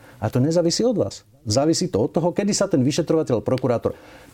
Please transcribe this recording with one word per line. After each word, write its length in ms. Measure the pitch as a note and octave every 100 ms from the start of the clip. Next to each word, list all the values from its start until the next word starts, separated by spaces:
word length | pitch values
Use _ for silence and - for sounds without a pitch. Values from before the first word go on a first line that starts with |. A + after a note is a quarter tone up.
| - -
A 80 | G#2+
to 80 | B2
nezávisí 480 | C#3+ E3+ E3+ E3+ A3+
od 80 |
vás. 320 | G3+ G2+ - - -
Závisí 480 | A2+ G#2+ D3+ D#3+ F3+
to 160 | F#2+ C#3
od 80 |
toho, 160 | F3+ E3+
kedy 240 | F#3 G3+
sa 160 | - G3
ten 160 | D3 B2
vyšetrovateľ, 560 | D#3+ - D#3+ - A2+
prokurátor... 560 | A2 B2+ B2+ A2+ G2+ - - - -